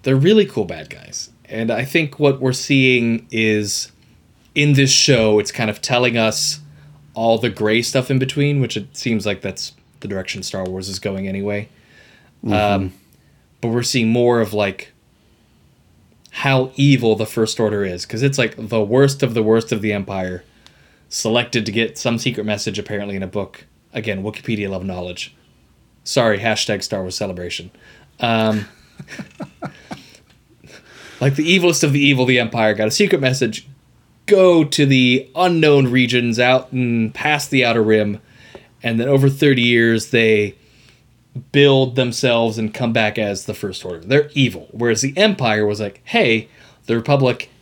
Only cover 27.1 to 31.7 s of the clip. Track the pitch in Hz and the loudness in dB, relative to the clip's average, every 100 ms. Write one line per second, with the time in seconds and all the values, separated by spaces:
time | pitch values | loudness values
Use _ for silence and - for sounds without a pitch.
27.1 | - 101 90 87 - 87 _ - - _ | -8 -8 -8 -10 -12 -14 _ -20 -20 _
28.1 | _ 120 113 110 107 101 _ _ - - | _ -2 0 0 -2 -6 _ _ -20 -18
29.1 | - - _ - _ - - - - - | -16 -18 _ -18 _ -18 -18 -20 -20 -20
30.1 | - _ _ _ _ - - _ - - | -20 _ _ _ _ -20 -20 _ -20 -20
31.1 | - 139 139 156 185 175 | -2 0 2 2 4 4